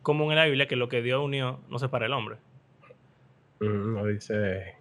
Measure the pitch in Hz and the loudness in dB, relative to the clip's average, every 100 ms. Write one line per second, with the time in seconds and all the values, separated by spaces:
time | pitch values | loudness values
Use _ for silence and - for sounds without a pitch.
0 | - 147 151 156 160 135 139 127 120 123 | 0 2 4 6 6 4 2 0 0 0
1 | 120 131 143 139 127 131 - 123 131 123 | 0 0 0 -2 -4 -6 -8 -6 -2 -2
2 | 113 135 107 110 - - _ _ - - | 0 -2 -4 -10 -18 -20 _ _ -20 -20
3 | _ _ - _ _ - 107 104 104 110 | _ _ -20 _ _ -4 -2 0 -2 -2
4 | 107 104 - 107 101 95 90 - | -2 -2 -2 -2 0 -2 -8 -16